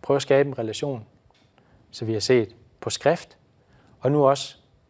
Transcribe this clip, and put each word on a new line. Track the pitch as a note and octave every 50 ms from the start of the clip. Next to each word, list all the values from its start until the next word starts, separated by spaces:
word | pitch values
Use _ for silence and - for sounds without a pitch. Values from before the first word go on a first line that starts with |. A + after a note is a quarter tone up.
Prøv | - - C#3
at | C#3
skabe | - - C#3 C3+ C#3+ C#3+
en | B2+ -
relation, | A2+ A2 G#2+ - - C#3+ C3+ A2+ G#2+ _ _ _ _ _ _ _ _ _ _ _ _ _ _ _ _ _
så | - - A#2
vi | A2 A2+
har | G#2+
set | - - B2+ B2 A2 F#2+ - _ _ _ _ _
på | - A2+
skrift, | - - - C#3+ E3+ E3+ - _ - _ _ _ _ _ _ _ _ _ _ _ _ _
og | - C3
nu | D3 D3+ C#3+
også | C3+ C#3 C#3 - - - _ _ _ _ _ _